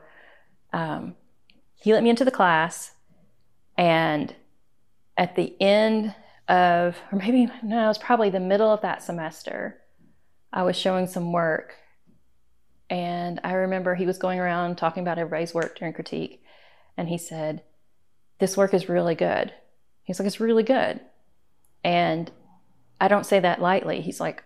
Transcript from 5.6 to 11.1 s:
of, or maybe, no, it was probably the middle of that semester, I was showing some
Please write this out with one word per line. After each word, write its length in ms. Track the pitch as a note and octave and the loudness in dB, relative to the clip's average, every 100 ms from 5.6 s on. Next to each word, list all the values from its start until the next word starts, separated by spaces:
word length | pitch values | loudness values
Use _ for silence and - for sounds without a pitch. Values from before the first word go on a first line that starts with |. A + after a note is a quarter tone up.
| G3 G#3 A3 A3 G#3+ - - - - | 4 4 4 0 -4 -10 -20 -8 0
of, 500 | F3+ F3+ F3 F3 F3 - | 4 4 4 0 -2 -6
or 60 | G3 | -4
maybe, 300 | G3 B3+ A#3 - | 2 2 2 0
no, 220 | G#3+ A#3 A3 | -4 0 0
it 20 | |
was 100 | G#3 | 0
probably 320 | - A#3 G#3 | 0 2 2
the 100 | F#3 | 0
middle 320 | F#3 G3+ A3 | 2 2 4
of 100 | G#3+ | 2
that 200 | F#3+ - | -2 -6
semester, 800 | - E3+ D#3+ - - - - - _ _ - _ _ _ _ | -8 -8 -8 -10 -12 -10 -10 -12 _ _ -20 _ _ _ _
I 80 | F#3+ | -2
was 140 | F3+ F3+ | -2 0
showing 300 | F#3+ F#3 | 0 0
some 240 | F3+ | -2